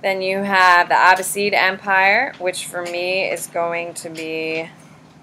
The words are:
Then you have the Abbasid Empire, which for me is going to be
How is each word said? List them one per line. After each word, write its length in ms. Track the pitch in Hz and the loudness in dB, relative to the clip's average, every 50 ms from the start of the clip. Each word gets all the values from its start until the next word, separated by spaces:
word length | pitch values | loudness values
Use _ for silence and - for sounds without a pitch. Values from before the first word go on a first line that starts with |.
Then 220 | - 196 190 190 190 | -2 -4 -4 -2 -4
you 160 | 190 190 196 | -4 -4 -4
have 500 | 202 202 196 190 185 180 175 175 175 170 | -2 0 2 6 6 8 8 6 6 4
the 60 | 165 | 4
Abbasid 580 | 143 - 180 185 185 185 - - 202 202 208 196 | 4 6 6 4 4 2 -6 -4 -2 -2 0 2
Empire, 800 | 131 156 185 190 196 - 202 190 190 190 196 202 226 262 - - - | 2 2 2 0 -2 -4 0 0 2 4 4 2 2 0 -4 -6 -6
which 260 | 180 185 180 - - | -6 -6 -6 -6 -12
for 160 | - - 180 | -10 -10 -10
me 480 | 175 175 175 175 180 180 185 190 185 - | -8 -6 -6 -6 -4 -2 -2 -2 -2 -4
is 160 | - 170 165 | -6 -6 -8
going 480 | - - 175 170 170 170 170 170 170 160 | -8 -6 -4 -4 -4 -4 -6 -8 -10 -12
to 160 | - - 170 | -14 -14 -14
be 580 | 165 160 160 160 160 160 160 160 160 160 160 160 - - - - - - _ _ _ - | -12 -12 -10 -8 -8 -8 -6 -6 -6 -8 -8 -10 -14 -20 -20 -20 -20 -20 _ _ _ -20